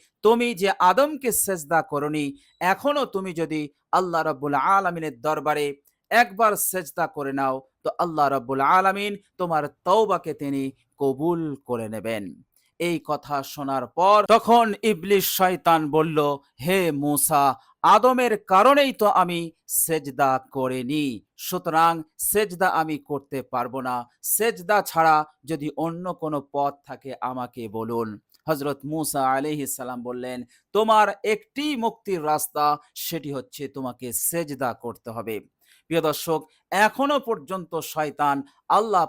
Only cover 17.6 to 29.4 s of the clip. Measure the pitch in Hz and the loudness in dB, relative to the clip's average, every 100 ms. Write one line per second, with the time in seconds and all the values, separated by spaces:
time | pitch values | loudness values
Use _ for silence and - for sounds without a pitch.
17.6 | _ _ 165 208 247 254 247 208 - 190 | _ _ 6 6 6 4 2 0 2 6
18.6 | 226 285 269 - 208 - 180 170 165 - | 6 6 4 2 2 4 2 -2 -6 -12
19.6 | - - - 160 139 127 139 131 - 135 | -8 -4 -2 -2 -4 0 2 2 -2 -4
20.6 | 131 127 123 151 143 110 - - - 175 | -4 -4 -2 -2 -2 -4 -12 -14 -8 -6
21.6 | 170 160 165 170 156 - - 202 208 170 | -2 2 4 2 -6 -8 -2 0 0 0
22.6 | 185 156 156 147 - 143 - 139 123 127 | 0 2 0 -4 -6 -8 -6 -10 -6 -4
23.6 | 120 127 127 123 120 _ - - 226 185 | -4 -6 -6 -6 -8 _ -4 0 0 -2
24.6 | 175 208 190 165 160 156 151 _ - 160 | 0 0 2 2 4 4 2 _ -8 -6
25.6 | 147 - 160 165 185 175 156 147 139 143 | -6 -4 -4 -4 -8 -6 -4 -6 -4 -2
26.6 | 139 139 - 131 135 123 120 127 123 - | -2 -4 -12 -16 -14 -8 -8 -6 -8 -10
27.6 | 113 110 113 117 113 104 _ _ - 151 | -8 -6 -4 -2 -4 -8 _ _ -12 -8
28.6 | 143 139 143 160 147 143 131 135 | -8 -8 -8 -8 -6 -2 -2 -2